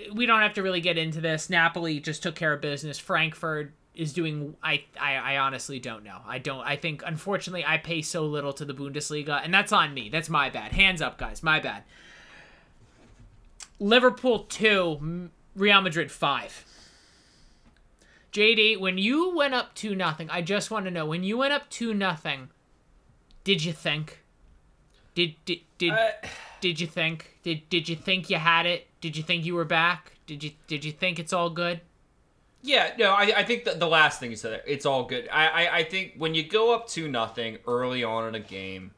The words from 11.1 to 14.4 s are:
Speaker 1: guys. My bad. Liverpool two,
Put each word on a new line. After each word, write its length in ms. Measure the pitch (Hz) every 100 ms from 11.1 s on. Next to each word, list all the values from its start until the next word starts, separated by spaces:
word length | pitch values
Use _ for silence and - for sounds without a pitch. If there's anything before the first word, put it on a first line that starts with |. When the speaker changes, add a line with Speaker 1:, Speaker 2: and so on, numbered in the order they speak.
| -
Speaker 1:
guys. 260 | 117 107
My 160 | 165 156
bad. 240 | 135 104 - - - - - - - - _ _ - _ - - - - - - - -
Liverpool 640 | 202 240 254 247 254
two, 580 | 208